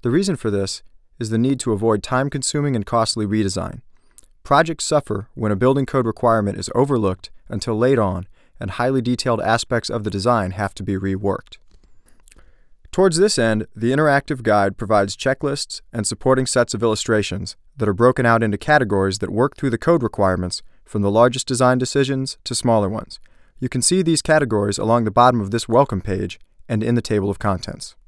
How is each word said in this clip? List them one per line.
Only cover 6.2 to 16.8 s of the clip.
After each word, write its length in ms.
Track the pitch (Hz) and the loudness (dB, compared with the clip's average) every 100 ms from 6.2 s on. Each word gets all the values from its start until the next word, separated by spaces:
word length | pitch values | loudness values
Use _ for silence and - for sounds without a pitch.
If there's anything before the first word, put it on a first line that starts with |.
| 120 113 101 101 | 2 2 0 -4
is 120 | - - | -4 -2
overlooked 520 | 147 127 101 92 - - - | 0 2 0 -2 -10 -20 -10
until 280 | 104 - 107 | -8 -4 0
late 220 | 123 131 | 2 2
on, 300 | 101 90 90 - _ - | 0 -2 -8 -18 _ -12
and 100 | 98 | -10
highly 320 | - 123 135 | -4 0 0
detailed 380 | 120 123 131 113 | -2 -2 -2 -2
aspects 500 | 104 113 - 120 - | 0 -2 0 -4 -2
of 140 | 117 | -6
the 60 | 107 | -4
design 420 | 98 104 120 92 | -2 0 0 -2
have 240 | 92 101 - | -4 -6 -6
to 80 | |
be 100 | 95 95 | -6 -4
reworked. 600 | 98 95 101 95 - - - - _ - _ - - - - - - - - | -2 -2 -2 -4 -8 -20 -20 -20 _ -20 _ -20 -20 -20 -20 -20 -20 -20 -8
Towards 240 | - 190 160 | 2 2 4
this 200 | 208 - | 2 2
end, 300 | 113 110 - | 2 0 -4
the 160 | - 117 | -4 0
interactive 540 | 135 156 139 - 135 | 2 4 2 0 -4
guide 340 | 110 104 98 98 | 2 2 2 -2
provides 380 | 104 107 101 - | 0 2 2 -2
checklists 640 | 135 131 147 143 - - - | -2 -2 -4 -4 -8 -12 -10
and 140 | 120 104 | -6 -6
supporting 400 | 110 127 131 131 | -2 2 2 2
sets 260 | 127 120 | 0 0
of 120 | 101 | 0